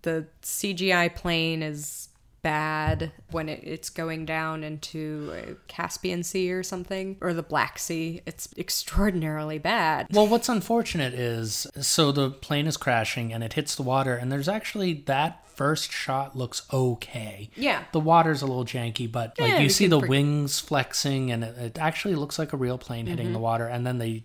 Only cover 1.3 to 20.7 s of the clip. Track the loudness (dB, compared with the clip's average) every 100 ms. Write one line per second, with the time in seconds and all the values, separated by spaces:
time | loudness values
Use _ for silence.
1.3 | 0 0 -2 -4 -6 -10 -12 -14 _ _
2.3 | _ -2 0 0 0 0 0 -4 -10 -8
3.3 | -6 -4 -8 -8 -10 -8 -6 -6 -6 -4
4.3 | -2 -2 -4 -6 -8 -8 -8 -6 -6 -8
5.3 | -10 -10 -14 -14 -6 -6 -4 -4 -2 -2
6.3 | -2 0 -2 -4 -8 -6 -6 -6 -4 -2
7.3 | -2 0 0 0 -2 -6 -4 -4 -6 -12
8.3 | -12 -14 -10 -4 -4 0 4 4 2 -2
9.3 | -2 -4 -2 0 2 2 0 4 6 8
10.3 | 6 4 0 2 0 2 0 -2 0 -2
11.3 | 0 -2 -4 -6 -4 0 4 4 4 0
12.3 | -2 -2 0 0 0 2 2 2 -2 -4
13.3 | -4 -4 -4 -4 -4 0 2 2 0 -2
14.3 | -2 -2 -2 -4 -2 -2 -2 0 0 0
15.3 | -4 -20 -2 0 0 -2 -6 -2 -2 -2
16.3 | -4 -6 -6 -2 2 2 0 -6 -10 -10
17.3 | -12 -14 -2 0 0 -2 0 6 6 6
18.3 | 2 0 -2 -2 -2 -4 -4 -4 -4 -4
19.3 | 0 2 6 6 6 8 6 6 4 4
20.3 | 2 0 -2 0